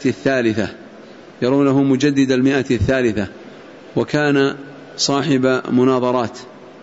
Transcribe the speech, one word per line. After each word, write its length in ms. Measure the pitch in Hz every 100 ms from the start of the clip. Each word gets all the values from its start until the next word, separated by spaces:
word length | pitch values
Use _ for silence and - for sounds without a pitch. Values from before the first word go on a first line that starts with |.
| 131
الثالثة، 640 | 117 135 131 117 110 90 - - - - - - -
يرونه 420 | 120 139 139 135
مجدد 480 | 139 131 147 139 131
المائة 340 | 127 135 139 120
الثالثة، 560 | 120 - 131 123 104 95 - - - - - - -
وكان 600 | 120 147 147 143 139 139 - - - -
صاحب 640 | - 139 135 131 131 127 -
مناظرات 640 | 123 127 131 123 123 113 - - - - -